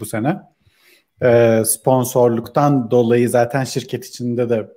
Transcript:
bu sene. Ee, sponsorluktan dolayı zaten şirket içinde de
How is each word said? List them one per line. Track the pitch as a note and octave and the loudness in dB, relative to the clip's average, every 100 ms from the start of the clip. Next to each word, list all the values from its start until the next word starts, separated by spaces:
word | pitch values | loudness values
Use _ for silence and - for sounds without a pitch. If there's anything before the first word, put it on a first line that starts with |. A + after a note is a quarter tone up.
bu | G#2 | -10
sene. | A2 C3 G3 - _ _ _ _ _ _ _ | -4 -4 -4 -10 _ _ _ _ _ _ _
Ee, | B2 A#2+ A#2 A2+ A2 | 2 4 4 2 0
sponsorluktan | - - C3 B2 B2+ A#2+ A2+ A#2 D3+ C#3+ C#3 A2 | -2 0 0 0 2 2 0 -4 0 2 0 0
dolayı | B2 A#2 A#2+ A#2+ | 0 2 2 2
zaten | A#2+ A#2 C#3 | 0 0 -2
şirket | B2+ C#3 - B2 - | -4 -6 -8 -10 -12
içinde | - B2 A#2+ A#2 | -10 -6 -4 -2
de | A2+ G2+ | -2 -4